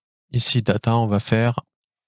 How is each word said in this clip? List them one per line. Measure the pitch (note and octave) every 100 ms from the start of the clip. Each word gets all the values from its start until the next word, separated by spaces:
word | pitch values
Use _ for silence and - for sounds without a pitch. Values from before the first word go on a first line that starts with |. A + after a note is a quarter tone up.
| _ _ _
Ici, | B2 - B2
data, | A2 G#2+ - A#2
on | A2+
va | G2+
faire | - A2+ A#2 A#2 - _ _ _